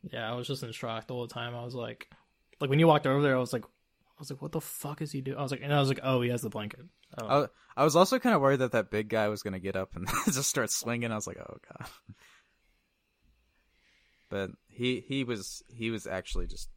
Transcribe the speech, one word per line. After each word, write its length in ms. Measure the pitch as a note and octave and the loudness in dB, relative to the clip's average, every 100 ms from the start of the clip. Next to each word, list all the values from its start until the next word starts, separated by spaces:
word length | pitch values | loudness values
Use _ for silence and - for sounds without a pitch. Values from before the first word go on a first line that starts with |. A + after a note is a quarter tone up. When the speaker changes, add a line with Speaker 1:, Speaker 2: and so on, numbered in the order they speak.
| - | -10
Speaker 1:
Yeah, 200 | A#2+ A2 | -8 -6
I 40 | B2 | -6
was 100 | B2 | -6
just 160 | C3+ | -6
in 80 | A#2+ | -8
shock 340 | A2 A#2+ A2+ A2 | -8 -6 -6 -6
the 60 | |
whole 120 | B2+ A#2 | -8 -8
time. 280 | - A#2+ | -8 -8
I 100 | A#2+ | -8
was 100 | A#2+ | -8
like, 340 | B2 A#2 A2+ - - _ _ _ _ | -8 -8 -10 -16 -20 _ _ _ _
like, 100 | C#3 | 2
when 80 | C#3 | 8
you 80 | E3 | 8
walked 200 | D3+ D3 | 8 6
over 120 | C3+ | 4
there, 120 | C#3+ C3 | 4 4
I 40 | |
was 120 | B2 | 2
like, 120 | B2 | -4
I 540 | G#2 _ _ _ _ _ | -6 _ _ _ _ _
was 100 | C#3+ | -14
like, 100 | C3+ | -10
"What 120 | D3 | -6
the 80 | D#3+ | -6
fuck 420 | - - C#3+ D3 | -6 -10 -10 -8
is 80 | D3+ | -6
he 100 | C#3 | -6
doing?" 160 | C3 C3+ | -6 -4
I 60 | |
was 80 | C#3 | -4
like, 120 | C3+ | -4
and 120 | C#3 | 2
I 60 | C#3+ | 4
was 80 | C#3 | 4
like, 100 | C3+ | 2
"Oh, 160 | C3+ C3 | 2 2
he 60 | A#2+ | 2
has 120 | A#2+ | 0
the 60 | A2+ | -2
blanket." 320 | A2 G#2 - F3 _ _ - | -6 -8 -10 -18 _ _ -10
Oh. 60 | A2+ C#3 C3 _ _ - | 2 2 2 _ _ 2
Speaker 2:
I, 40 | |
I 40 | |
was 120 | D3 D3 | 4 6
also 220 | F#3+ C4 | 6 6
kinda 180 | B3 G3+ | 4 6
worried 220 | C3+ C#3 | 6 4
that 100 | B2+ | 4
that 160 | A#2 G2 | 2 2
big 180 | G#2+ G#2+ | -2 0
guy 180 | A2 G#2+ | 0 2
was 140 | G#2+ | 0
gonna 160 | G#2 F#2 | -4 -6
get 160 | F#2 | -4
up 220 | F#2+ F#2+ - | -4 -6 -6
and 100 | F#2 - | -4 0
<laughs> 80 | - | 0
just 220 | C3+ C#3 | 0 0
start 220 | - A2+ | 0 -2
swinging. 400 | - A#2 A#2 A#2 | -2 -2 -4 -2
I 60 | A2 | -4
was 100 | G#2 | -6
like, 120 | - | -10
"Oh, 180 | - - _ - | -14 -16 _ -16
God." 120 | - - _ G2+ - - _ _ _ _ _ _ _ _ _ _ _ _ _ _ _ _ _ _ _ | -16 -16 _ -20 -20 -20 _ _ _ _ _ _ _ _ _ _ _ _ _ _ _ _ _ _ _
But 220 | G2 F#2+ - _ | -4 -4 -8 _
he, 320 | - B2 B2+ - | -4 -2 -2 -4
he 180 | C3+ | -4
was, 380 | B2 A2+ F#2+ - - | -4 -4 -8 -14 -16
he 220 | A#2 A2+ | -8 -6
was 160 | A2 - | -6 -6
actually 400 | F#2+ - - C#3+ | -8 -4 -4 -4
just 220 | - - | -6 -10